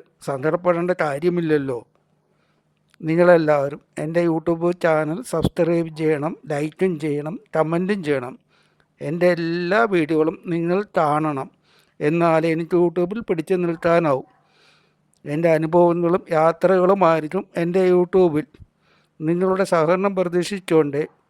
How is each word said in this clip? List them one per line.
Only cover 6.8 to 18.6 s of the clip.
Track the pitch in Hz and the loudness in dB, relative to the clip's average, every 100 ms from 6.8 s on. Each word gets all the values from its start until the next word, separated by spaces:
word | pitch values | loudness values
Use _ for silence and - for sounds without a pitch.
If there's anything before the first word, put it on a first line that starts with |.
| 190 156 | -4 -2
ചെയ്യണം, | 156 147 151 214 - 160 | -4 -6 -6 -10 -6 -2
കമൻറ്റും | 156 170 185 208 | 0 0 -2 -4
ചെയ്യണം. | 147 139 123 233 _ _ _ _ _ - | -2 -4 -6 -14 _ _ _ _ _ -14
എൻ്റെ | 143 170 180 | -8 0 0
എല്ലാ | 170 165 175 175 208 | 0 -2 -4 -2 0
വീഡിയോകളും | 233 180 151 160 156 190 185 | 2 0 0 0 0 -4 -6
നിങ്ങൾ | 170 170 185 208 - | -4 -2 -4 -4 -2
കാണണം, | 156 151 156 139 - _ _ _ _ - | 0 0 -2 -4 -8 _ _ _ _ -6
എന്നാലേ | 147 170 170 160 165 | -2 0 2 2 0
എനിക്ക് | 160 165 175 | -2 0 0
YouTube-ൽ | 175 170 175 214 | 0 0 -4 -4
പിടിച്ചു | - 170 156 | -4 -4 -2
നിൽക്കാനാവും. | 185 175 165 170 170 160 135 - _ _ _ _ _ _ _ _ _ | -2 -2 -2 0 2 2 -2 -6 _ _ _ _ _ _ _ _ _
എൻ്റെ | 147 147 170 | -8 -2 2
അനുഭവങ്ങളും | 156 156 175 175 170 170 180 - | 2 2 4 4 4 0 0 0
യാത്രകളുമായിരിക്കും | 160 160 165 180 190 180 196 165 160 151 185 202 175 | 2 2 2 2 4 4 4 4 2 -2 -6 -6 -4
എൻ്റെ | 170 185 185 | -2 2 4
YouTube-ൽ. | 180 180 190 175 147 - - | 4 2 2 2 2 -6 -12